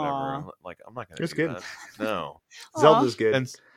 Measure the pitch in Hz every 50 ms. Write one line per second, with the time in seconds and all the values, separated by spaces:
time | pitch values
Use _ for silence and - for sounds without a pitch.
0 | 151 143 139 139 135 135 135 139 151 95 - _ - 90 85 - - - 110 123
1 | 117 - 82 - 165 165 151 143 156 165 85 90 - - - - - - - -
2 | 107 110 107 90 80 71 71 - _ _ - - - - - 320 - 151 156 -
3 | 139 123 113 - 113 110 120 131 131 127 - - _ - -